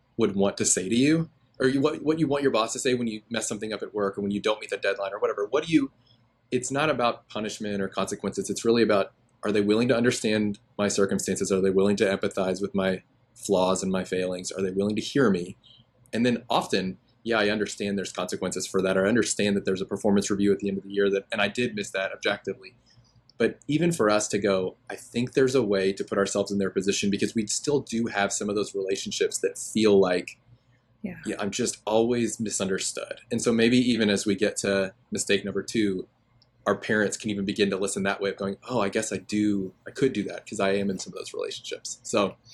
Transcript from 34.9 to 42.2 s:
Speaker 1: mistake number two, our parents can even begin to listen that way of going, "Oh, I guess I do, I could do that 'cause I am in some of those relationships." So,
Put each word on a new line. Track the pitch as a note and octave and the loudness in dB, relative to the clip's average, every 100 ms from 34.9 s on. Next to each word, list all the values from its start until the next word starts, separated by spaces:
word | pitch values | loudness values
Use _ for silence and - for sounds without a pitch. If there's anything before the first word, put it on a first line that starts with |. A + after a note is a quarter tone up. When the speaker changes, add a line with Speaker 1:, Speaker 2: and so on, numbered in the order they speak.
| - _ | -6 _
Speaker 1:
mistake | G2+ - G2 G2 | -4 0 0 0
number | F#2+ | -6
two, | - A2+ G#2 F#2 - _ _ _ _ _ - | -4 0 0 -2 -8 _ _ _ _ _ -2
our | G2+ | -2
parents | - G#2+ G2+ - | 0 2 2 -2
can | A2 | -4
even | G2+ G2 | -4 -2
begin | G2+ G2+ | 2 2
to | F#2+ | 0
listen | G2 G2+ | -2 -2
that | G2 G2 | -2 -2
way | G2 | -2
of | F#2 | -2
going, | G2 G2 - | -6 -6 -4
"Oh, | B2 | -2
I | G2 | 0
guess | A2 A2 | 0 -2
I | F#2+ | -6
do, | - G#2+ G#2 G2+ F#2 - - | -4 0 2 0 -4 -10 -14
I | |
could | - C3+ | 0 0
do | G#2+ | 0
that | F#2 F2 - | -6 -8 -10
'cause | G2+ | -2
I | G2 | 0
am | G2+ G2+ | 0 0
in | F#2+ | -4
some | - | -8
of | - | -12
those | - | -10
relationships." | - - - - - - - | -8 -8 -8 -12 -12 -12 -14
So, | - A2 | -4 0